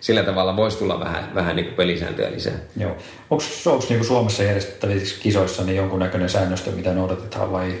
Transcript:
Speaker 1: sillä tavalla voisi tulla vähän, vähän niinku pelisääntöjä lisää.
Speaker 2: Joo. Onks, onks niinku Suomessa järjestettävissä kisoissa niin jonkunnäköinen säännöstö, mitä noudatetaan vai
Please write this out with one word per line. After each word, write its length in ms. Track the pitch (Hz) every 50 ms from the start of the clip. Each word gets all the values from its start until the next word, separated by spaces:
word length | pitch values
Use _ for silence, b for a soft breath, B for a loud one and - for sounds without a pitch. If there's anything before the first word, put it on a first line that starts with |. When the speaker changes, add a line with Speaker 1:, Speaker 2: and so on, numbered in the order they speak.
Speaker 1:
sillä 220 | - - 110 107
tavalla 340 | 95 98 95 92 92 92 92
voisi 220 | 104 110 110 107 -
tulla 220 | 104 95 85 -
vähän, 340 | - 80 85 - - - -
vähän 220 | 95 87 85 80
niinku 180 | 90 87 - -
pelisääntöjä 540 | - 90 90 85 80 85 92 - - 50 -
lisää. 220 | - - - - - - - - -
Speaker 2:
Joo. 200 | 107 95 90 - B B B B B B -
Onks, 360 | 156 147 - - - - -
onks 220 | 170 143 127 - -
niinku 160 | 120 113 117
Suomessa 380 | 113 127 123 113 107 104 -
järjestettävissä 800 | 101 101 101 98 - - - - - 101 101 98 95 95 - -
kisoissa 420 | - 110 101 101 95 92 - - 95
niin 120 | 95 95
jonkunnäköinen 520 | 98 95 95 95 92 92 90 - 92 90 90
säännöstö, 420 | - 101 95 92 92 90 - 85
mitä 240 | 87 90 90 92 90
noudatetaan 580 | 92 92 92 92 92 104 104 - 101 98 95
vai 220 | 95 92 92 92 90 -